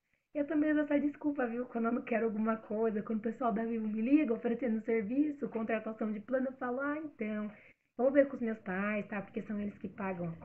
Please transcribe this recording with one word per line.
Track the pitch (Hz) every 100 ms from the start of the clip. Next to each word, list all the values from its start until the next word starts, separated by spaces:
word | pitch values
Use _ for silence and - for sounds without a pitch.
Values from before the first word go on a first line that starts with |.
| _ _ _ 294
eu | 285
também | 311 311
uso | 302
essa | 294 285
desculpa, | 285 - 302 285 240
viu? | 233 247
Quando | 233 226
eu |
não | 240
quero | - 226 226
alguma | 214 220 220
coisa, | - 214 226 208
quando | 208 226
o |
pessoal | 233 220 240
da | 226 226
Vivo | 226 214
me | 214
liga | 226 294 254
oferecendo | 214 233 233 254 220 214
serviço, | 226 202 262 302 285 233
contratação | 220 226 220 220 220 220
de | 214
plano, | 214 262 262
eu | 262
falo, | 247 247
"Ah, | 285 302
então, | 311 - 214 214 208 - - - _ -
vou | 262
ver | 285 277
com | -
os |
meus | 226 220
pais, | - 185 208 214 202
tá? | 202
Porque | 196 220
são | 196 208
eles | 208 -
que | 196
pagam | - 190 180 170
a | 165